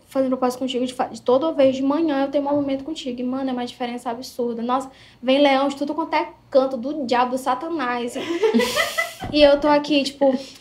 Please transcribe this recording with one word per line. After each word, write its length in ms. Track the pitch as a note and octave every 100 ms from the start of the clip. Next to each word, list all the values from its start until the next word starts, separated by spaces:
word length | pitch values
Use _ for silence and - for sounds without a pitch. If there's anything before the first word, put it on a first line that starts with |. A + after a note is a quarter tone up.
| _
fazer 160 | C4+ C4
um 40 |
propósito 300 | B3+ B3 B3+
contigo 260 | C4 B3 B3+
de 80 |
fa-, 140 | - -
de 140 | A3+
toda 320 | - C4 D#4+
vez 200 | D4+ C4+
de 80 | C4
manhã 420 | C4+ D4+ D#4+ C4+ C#4
eu 60 |
tenho 140 | C#4+ C#4
um 80 |
momento 300 | D4 C#4 C4+
contigo." 340 | C#4+ D#4 C4+ A#3+
E, 20 |
mano, 260 | B3 C4 C4+
é 40 |
uma 120 | B3 A#3+
diferença 440 | - A#3+ A#3+ B3
absurda. 520 | A#3+ - - A#3+ A3+
Nossa, 300 | A#3+ C4 C4+ - - -
vem 160 | A#3+ C#4
leão 280 | C#4+ C4+ C#4+
de 60 | -
tudo 160 | C#4+ D#4
quanto 180 | D#4 D#4+
é 140 | E4 - -
canto, 240 | C4 C4+ C4
do 300 | C4 D4+ A#3+
diabo, 260 | A#3+ B3
do 60 | B3+
satanás. 800 | C4 - E4 E4 B3 B3 A#3+ C4
<laughs> 100 | D#4 E4+ A4 A#4 B4 C#5 D#5 E5 F5 - -
E 100 | D4
eu 180 | C#4+ C#4+
tô 80 | D4
aqui, 360 | D4 D4 C#4+
tipo, 340 | C4+ - C#4 C4 - -